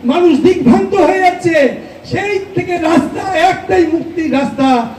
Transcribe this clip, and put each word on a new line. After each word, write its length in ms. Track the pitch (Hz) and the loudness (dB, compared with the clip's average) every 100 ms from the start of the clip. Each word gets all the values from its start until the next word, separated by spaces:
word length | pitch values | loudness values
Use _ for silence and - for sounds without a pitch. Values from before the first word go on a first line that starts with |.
মানুষ 360 | 240 320 359 277 | 0 2 4 4
দিগ্ভ্রান্ত 540 | 339 370 240 381 381 | 2 2 2 2 2
হয়ে 240 | 403 320 381 | 2 2 2
যাচ্ছে। 560 | 370 - 349 320 262 214 - - | 2 0 -2 2 0 -2 -14 -18
সেই 340 | - 349 403 392 - | -10 -6 -4 -6 -6
থেকে 220 | 349 359 349 | -8 -4 -4
রাস্তা 580 | 320 330 - - 381 | 0 0 0 -6 -6
একটাই, 520 | 359 349 359 - 370 320 | 0 0 0 -2 0 2
মুক্তির 460 | 330 - - 311 | 0 -4 -6 -2
রাস্তা 560 | 254 277 - 269 247 233 | -2 -2 -2 0 0 -2